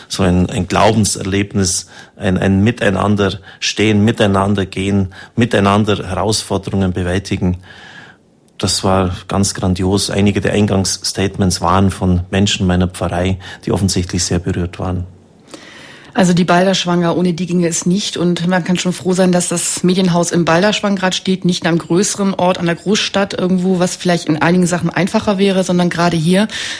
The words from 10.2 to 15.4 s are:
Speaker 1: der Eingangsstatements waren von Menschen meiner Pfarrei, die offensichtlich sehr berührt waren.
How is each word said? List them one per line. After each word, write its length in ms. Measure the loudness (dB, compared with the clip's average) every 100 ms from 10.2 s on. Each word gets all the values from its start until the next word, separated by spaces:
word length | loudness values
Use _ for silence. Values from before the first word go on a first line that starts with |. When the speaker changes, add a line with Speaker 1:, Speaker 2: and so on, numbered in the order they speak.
| 0 0
Speaker 1:
der 100 | 0
Eingangsstatements 1120 | 0 2 0 -2 -4 -6 -4 -4 0 -2 0
waren 300 | 0 2 2
von 320 | 0 0 0 0
Menschen 380 | 0 0 0 0
meiner 220 | 0 0
Pfarrei, 500 | -2 -4 -2 -2 -4 -8 -10 -4
die 60 |
offensichtlich 540 | -2 0 -2 -2 -4 -2
sehr 140 | -2
berührt 380 | -2 -4 -6 -6
waren. 300 | -6 -6 -8 -14 -20 _